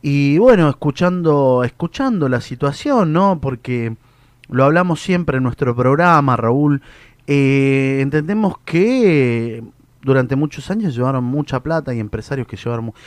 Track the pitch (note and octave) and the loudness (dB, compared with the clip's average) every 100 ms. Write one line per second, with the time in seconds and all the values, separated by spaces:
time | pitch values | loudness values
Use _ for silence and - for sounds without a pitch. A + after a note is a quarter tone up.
0 | D3+ C#3+ C#3+ D3+ A#3+ A3 D#3 C3 D3 - | 0 0 2 4 6 6 4 2 -4 0
1 | F3+ F3+ E3 D3 C3+ B2+ B2 _ E3+ - | -2 0 0 2 2 2 -2 _ -10 -4
2 | C4+ G#3+ C#3 B2 - B2 C#3+ C#3 D4 C4 | -4 0 0 -2 -6 -6 -4 -4 -2 0
3 | F3 D#3 G3 F3 C3+ B2+ - B2 A#2 A2+ | 0 2 0 0 -4 -8 -6 -4 -4 -8
4 | _ _ _ _ - B2 C3+ D#3+ F#3 E3 | _ _ _ _ -6 2 2 4 2 -2
5 | - F3+ E3 C3 B2+ - C3 A#2+ B2+ C#3+ | -2 -2 0 -2 -2 -2 -2 0 2 2
6 | F3 D#3+ C#3+ A#2+ A2+ C3 D3 C#3+ - - | 4 4 4 0 0 2 2 0 -4 -20
7 | - _ - C#3+ C#3 C#3 C#3 C3+ C3+ C3+ | -20 _ -2 0 2 2 2 2 0 0
8 | C#3 D3+ D#3 G#3 A3 - - E3 G#3 C4 | 0 -2 -2 -2 -2 -4 -4 0 2 2
9 | G#3+ D3+ B2+ A#2 A#2 A2+ A2+ _ _ _ | 4 4 2 0 -4 -8 -14 _ _ _
10 | C3+ C3+ B2 C3+ D3 - - G#3 G3+ A#2+ | -2 -2 0 -2 -4 -6 -8 -4 -4 -2
11 | B2+ C3+ B2 C#3+ D3 C3 D3+ D#3+ C#3 A#2+ | -2 -2 -2 -4 -4 -6 -4 -4 -4 -6
12 | G#2 F2+ - C#3 A#2 G2 - A#2 A2+ - | -6 -8 -8 -8 -8 -8 -8 -6 -8 -12